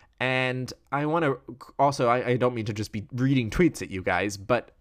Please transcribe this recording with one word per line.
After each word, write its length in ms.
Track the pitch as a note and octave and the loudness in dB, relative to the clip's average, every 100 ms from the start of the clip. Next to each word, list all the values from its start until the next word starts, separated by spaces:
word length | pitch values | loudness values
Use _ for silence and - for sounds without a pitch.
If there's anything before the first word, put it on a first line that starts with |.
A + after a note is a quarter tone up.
| _ - | _ -6
And 520 | B2 C3 B2+ B2+ B2 - _ | -2 0 -2 -4 -6 -10 _
I 120 | C3+ D3+ | -4 0
wanna 280 | E3 D3+ C3 - B2 - - | 0 0 -2 -6 -18 -10 0
also, 260 | C#3 C#3 B2 | 2 4 2
I, 220 | B2 A#2 | 2 2
I 80 | B2 | 2
don't 180 | B2 | 2
mean 120 | A#2+ G#2+ | 0 -4
to 60 | |
just 200 | G#2+ G#2 | -6 -6
be 160 | G#2+ F#2 | -8 -8
reading 380 | B2 C3 C3+ A2+ | 0 2 2 2
tweets 320 | - E3+ - | 2 2 2
at 80 | F#2+ | -6
you 120 | F#2+ | -6
guys, 320 | F#2 F2+ G2 G2 | 0 0 0 -4
but, 340 | G2 B2 - _ | -2 -2 -2 _